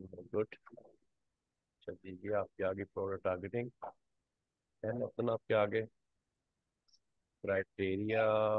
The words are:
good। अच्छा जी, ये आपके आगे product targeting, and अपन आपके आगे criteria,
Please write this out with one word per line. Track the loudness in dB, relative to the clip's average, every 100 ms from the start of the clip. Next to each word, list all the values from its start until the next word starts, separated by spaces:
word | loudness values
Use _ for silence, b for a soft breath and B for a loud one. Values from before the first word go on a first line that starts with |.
| -14 -16 -6 -2
good। | -4 -6 -20 -20
अच्छा | -20 _ _ _ _ _ _ _ _ _ -12
जी, | -10 -10 -8 -2
ये |
आपके | 0 -2 -2
आगे | -2 -2
product | -4 -4 -4 -2
targeting, | 0 -2 -2 -4 -6 -8 -14 -14 _ _ _ _ _ _ _ _
and | -4 -4
अपन | -4 -2 0
आपके | 0 2
आगे | 2 4 2 -2 _ _ _ _ _ _ _ _ _ _ _ _ _ _ _
criteria, | 0 0 0 -2 0 0 2 2 4 4 4